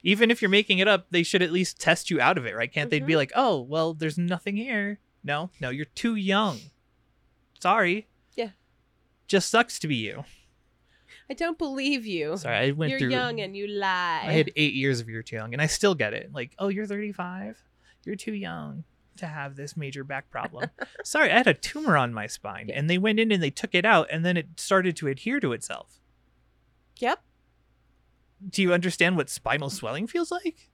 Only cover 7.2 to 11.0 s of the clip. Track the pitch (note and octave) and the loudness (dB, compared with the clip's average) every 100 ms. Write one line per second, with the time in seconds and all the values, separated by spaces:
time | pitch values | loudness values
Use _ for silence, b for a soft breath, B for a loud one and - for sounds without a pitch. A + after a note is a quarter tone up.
7.2 | _ _ _ _ F3+ A3 F3+ G3+ - _ | _ _ _ _ 2 4 2 0 -6 _
8.2 | _ - A#3 - _ _ _ _ _ _ | _ -6 -6 -8 _ _ _ _ _ _
9.2 | - G3 - A3+ A#3+ - D#3 B2+ G#2 G2+ | 0 2 4 2 2 -2 -4 -2 -4 -8
10.2 | D3 - _ _ _ _ _ b | -14 -20 _ _ _ _ _ b